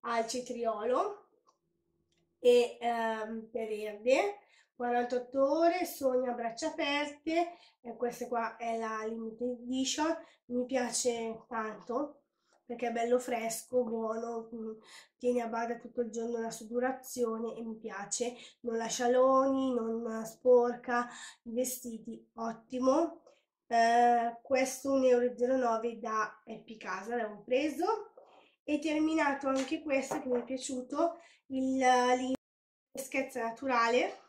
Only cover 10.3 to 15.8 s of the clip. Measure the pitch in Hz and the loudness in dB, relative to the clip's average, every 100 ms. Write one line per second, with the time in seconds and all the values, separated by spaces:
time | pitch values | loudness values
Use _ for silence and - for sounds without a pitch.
10.3 | _ _ 247 247 262 247 - 254 233 226 | _ _ -4 -2 -2 -2 0 -2 -2 -6
11.3 | 226 - 226 220 - - 240 302 - _ | -8 -8 -6 -6 -10 -6 -4 -4 -10 _
12.3 | _ _ _ _ 240 240 233 233 247 - | _ _ _ _ -6 -4 -2 2 0 0
13.3 | 240 226 - - 254 226 226 226 226 233 | -4 -4 -6 -2 0 0 -2 -4 -4 -4
14.3 | 233 226 233 220 220 - - - _ 247 | -8 -10 -10 -10 -12 -16 -20 -20 _ 0
15.3 | 247 226 233 233 240 | 0 0 -4 -4 -6